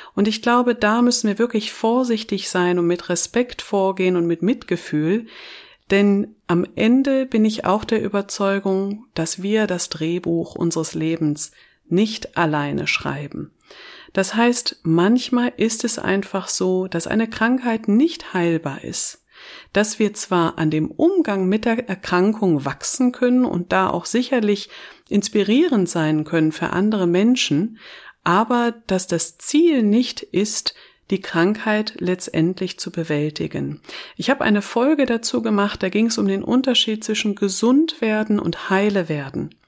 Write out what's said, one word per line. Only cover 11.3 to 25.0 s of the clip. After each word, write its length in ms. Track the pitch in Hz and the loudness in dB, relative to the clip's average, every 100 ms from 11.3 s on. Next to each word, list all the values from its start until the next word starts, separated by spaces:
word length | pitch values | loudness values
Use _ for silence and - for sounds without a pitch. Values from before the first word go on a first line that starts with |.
| 147 - _ _ _ - | -2 -6 _ _ _ -2
nicht 480 | 175 214 220 - - | 0 2 -2 -6 -2
alleine 500 | 165 151 143 143 147 | 0 0 -2 -4 -4
schreiben. 640 | - 139 139 143 - - _ - - - - - | -4 -4 -8 -8 -12 -14 _ -20 -20 -20 -20 -8
Das 220 | - 190 | -2 0
heißt, 460 | 220 240 240 - - | 2 2 2 -2 -4
manchmal 680 | 165 165 185 247 - 247 190 - | 0 4 4 2 0 -2 -2 0
ist 280 | 226 226 | -2 0
es 140 | 233 - | -2 -2
einfach 500 | - 196 190 190 185 | -2 -2 -2 -6 -4
so, 400 | - 185 185 185 | -2 0 0 -2
dass 180 | 170 - | -2 0
eine 220 | 214 226 | 0 -2
Krankheit 580 | - 226 254 247 220 220 | 0 0 0 0 -2 2
nicht 460 | 214 320 - - | 4 4 0 -6
heilbar 500 | 185 170 165 143 135 | -2 0 0 -4 -10
ist, 420 | - - - - _ - - - - | -8 -6 -6 -8 _ -20 -20 -20 -4
dass 260 | 196 214 - | 0 0 2
wir 160 | 208 | 0
zwar 440 | 208 - 180 165 - | 0 0 0 0 0
an 120 | 160 | 0
dem 200 | 156 156 | 0 -2
Umgang 580 | - 330 392 277 196 185 | 0 2 2 0 0 0
mit 160 | 214 | 0
der 240 | 233 226 240 | 0 -2 -4
Erkrankung 760 | 185 - 180 196 214 190 151 | -8 -2 2 2 2 2 2
wachsen 480 | 135 - - - 247 | -2 -4 -2 0 0
können 320 | 247 247 247 | 2 2 2
und 280 | 247 175 175 | 2 0 -2
da 180 | 185 190 | 0 0
auch 160 | 175 - | -2 -2
sicherlich 640 | 233 247 254 208 202 - - - - | -2 0 0 0 -2 -4 -16 -20 -18